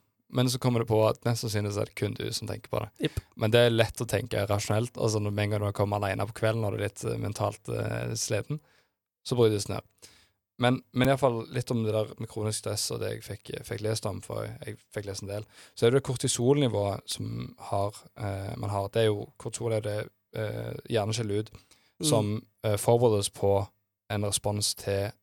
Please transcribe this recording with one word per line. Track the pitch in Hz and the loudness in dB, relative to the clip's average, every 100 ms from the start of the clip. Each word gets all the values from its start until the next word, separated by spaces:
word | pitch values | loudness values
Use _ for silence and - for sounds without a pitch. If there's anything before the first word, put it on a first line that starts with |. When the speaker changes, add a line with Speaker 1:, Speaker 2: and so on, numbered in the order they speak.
| _ _ _ | _ _ _
Speaker 1:
men | 127 127 | 0 2
så | 127 | 2
kommer | 127 120 | 2 2
det | 113 | 4
på | 110 110 | 4 4
at | - 120 | 4 0
mest | 120 | -2
sannsynlig | 113 104 104 | -2 -2 -2
så | 101 | -2
er | - | -4
det | - | -2
kun | 104 | -4
du | - 110 | -2 -4
som | 113 107 | -4 -6
tenker | - - | -8 -6
på | - | -4
det. | - - 233 | -4 -4 -4
Speaker 2:
Jepp. | - - - | -4 -10 -2
Speaker 1:
Men | 110 | 4
det | 117 | 8
er | 120 | 8
lett | 113 110 - | 6 2 0
å | 117 | -2
tenke | 104 - - 101 | -2 0 -2 0
rasjonelt, | 101 - 110 120 - | 0 2 0 0 0
altså | 113 107 | 0 2
når, | 104 | 0
med | 104 | 0
en | 104 | 0
gang | 104 101 | 0 0
du | |
kommer | - 101 104 | 0 2 2
alene | 101 95 104 | 2 0 -4
på | - | 0
kvelden, | 110 113 | 0 2
når | 104 | 0
du | 107 | -2
er | 101 | -4
litt, | - 120 | -4 -6
eh, | 117 | -4
mentalt, | 107 101 104 104 - | -4 -2 -2 -4 -6
eh, | 113 110 113 120 117 | -4 -4 -4 -4 -4
sliten, | - 104 - 151 - _ _ _ _ _ - | -2 -2 -4 -8 -10 _ _ _ _ _ -2
så | 123 | 4
brytes | 113 104 - | 4 4 -2
det | 101 | -6
ned. | - _ - - _ _ _ - | -10 _ -20 -20 _ _ _ 0
Men, | 123 127 - | 2 2 -2
men | 127 127 | 2 2
i | |
hvert | 135 | 4
fall | 135 117 110 | 2 2 -2
litt | 123 - | -4 -2
om | 120 | 0
det | 110 | 0
der | 107 107 - | 0 -2 -6
med | 113 | -10
kronisk | 110 107 107 | -4 -4 -4
stress | 107 107 - | -4 -4 -4
og | 120 | -4
det | 104 110 | -4 -6
jeg | |
fikk, | - 104 - - - | -8 -12 -10 -10 -8
fikk | 110 | -4
lest | 107 113 104 | -2 -2 -2
om, | 98 | -6
for | - 107 110 | -8 -6 -8
jeg | 117 - 110 _ | -10 -14 -14 _
fikk | 107 101 | -10 -8
lest | 98 | -8
en | 98 | -8
del. | 101 107 - - - | -8 -10 -18 -20 2
Så | 117 | 4
er | 131 | 6
det | 135 | 2
kortisolnivået | 123 127 - 120 143 131 101 101 95 - | -2 0 2 4 6 4 2 -2 -4 -6
som | - 110 113 123 - | -6 -6 -8 -10 -12
har, | - 101 101 - - - | -4 -2 -2 -6 -16 -8
eh, | 104 98 101 - | -6 -6 -6 -6
man | 104 | -4
har. | 101 98 | -2 0
Det | 117 | 2
er | 113 | 2
jo, | 101 - - | 2 -6 -12
kortisol | 117 - 107 | -10 -6 -2
er | 110 | -2
det, | 104 104 - - _ 117 | -2 -6 -8 -14 _ -6
eh, | 107 113 113 123 - | -6 -6 -8 -8 -2
hjernen | 113 104 | 0 0
skiller | 113 110 101 | 0 -2 -2
ut, | 110 - _ _ _ - | -4 -10 _ _ _ -6
Speaker 2:
Mm. | 156 | 2
Speaker 1:
som, | 120 104 107 - _ | 2 2 -2 -8 _
eh, | 110 101 | 0 2
forberedes | - 120 120 104 101 | 4 6 6 4 0
på | - 98 98 98 _ _ _ - | 0 2 2 0 _ _ _ -6
en | 107 104 | -4 -2
respons | 101 104 104 101 - | -2 -2 0 -2 -2
til | - | -2
et | 98 101 - | -2 -2 -8